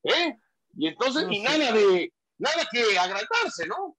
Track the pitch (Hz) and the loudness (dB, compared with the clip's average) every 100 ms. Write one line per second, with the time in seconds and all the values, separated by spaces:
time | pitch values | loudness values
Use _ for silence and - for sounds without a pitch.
0 | - 339 339 - _ _ _ - 160 156 | 0 0 0 -4 _ _ _ -6 -6 -2
1 | 254 269 185 208 233 311 269 220 202 180 | -2 0 -2 -2 0 0 2 4 6 4
2 | 143 _ _ _ 240 330 302 240 226 190 | 0 _ _ _ -2 -2 -2 0 2 2
3 | 180 196 220 466 403 - 160 311 392 | 0 -2 -2 -2 -2 -4 -8 -6 -8